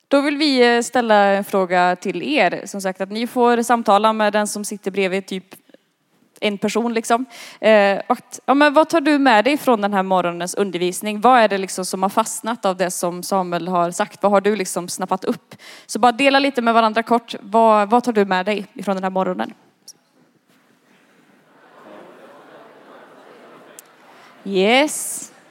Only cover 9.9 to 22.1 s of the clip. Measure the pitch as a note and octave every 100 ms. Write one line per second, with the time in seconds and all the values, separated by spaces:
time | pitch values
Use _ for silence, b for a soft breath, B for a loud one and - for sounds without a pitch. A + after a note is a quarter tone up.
9.9 | G3+ F#3+ F#3 F3 F3 F3+ - G3+ E3+ F3+
10.9 | F3+ G#3+ G#3 A#3+ B3+ G#3+ G3 F#3+ - F#3
11.9 | F#3 F#3+ A3 A3 - A3 A#3+ G3 F#3 F3+
12.9 | - F3+ F3 F3 G3 F3+ E3+ E3+ F3+ F3
13.9 | F3 G#3 - G3 G3+ G3 G#3+ F#3 - F3
14.9 | - F#3 F#3+ - - - - B B -
15.9 | A3 A#3+ A3+ C#4 C4+ C#4 C4+ A#3 A3+ A3+
16.9 | G#3+ A3+ A#3+ - - G3+ G#3+ A3+ G#3+ G3+
17.9 | A#3+ A#3+ G#3+ G3 F#3 F#3 G3+ F#3+ - G3
18.9 | F#3+ F#3+ F#3+ F#3 F#3 - - _ _ -
19.9 | - _ _ _ _ _ _ _ _ _
20.9 | _ _ _ _ _ _ _ _ - -
21.9 | G2+ -